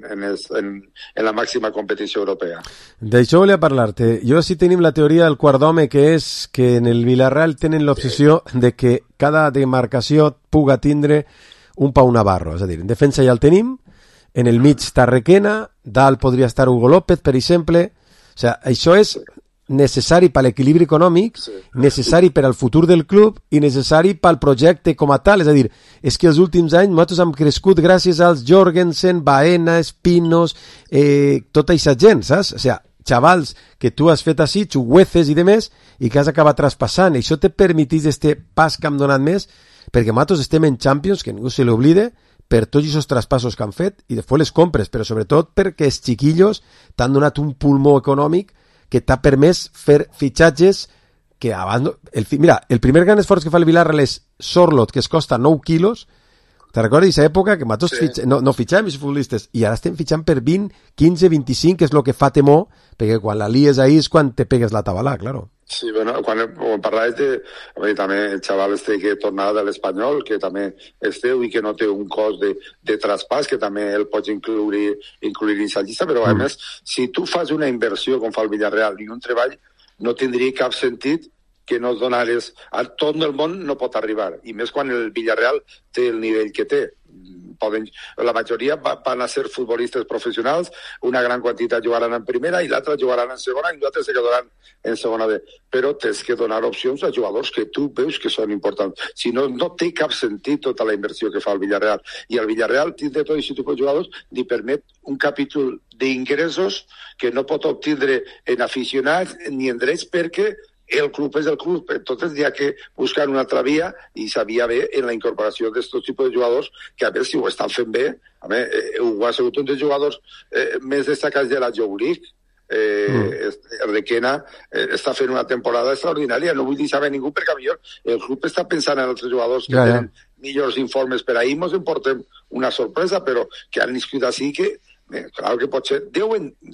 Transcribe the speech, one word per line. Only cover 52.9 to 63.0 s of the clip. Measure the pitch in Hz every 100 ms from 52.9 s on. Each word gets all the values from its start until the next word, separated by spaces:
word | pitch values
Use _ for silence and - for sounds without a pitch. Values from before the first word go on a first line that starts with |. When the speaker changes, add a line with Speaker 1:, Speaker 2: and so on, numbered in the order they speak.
| 151 180
Speaker 2:
gran | 208
esforç | 185 190
que | 156
fa | 170
el | 165
Villarreal | 165 165 156
és | 135 - _ _
Sorlot, | - 180 175 147 110
que | -
es | -
costa | 160 - 120
nou | 131 151
quilos. | - 165 190 233 - _ _ _ _ _ _
Te | -
recordes | 110 147 190 147
d'aquesta | 151
època | 170 190 196
que | 123
nosaltres | 107 170
Speaker 1:
Sí. | - 165
Speaker 2:
fitx-, | - 123
no, | 135
no | 131
fitxàvem | 127 113 185 214
aquests | 139
futbolistes | 143 143 131 113 -
i | 123 110
ara | 113
estem | 175 165
fitxant | 160 156 160
per | 143
vint, | 120 180 202 - _ -
quinze, | 160 175 180
vint-i-cinc, | 160 131 127 160 180
que | 156
és |
lo | 147
que | 135
fa | 123 139
temor, | 147 139 147 208 _ _
perquè | _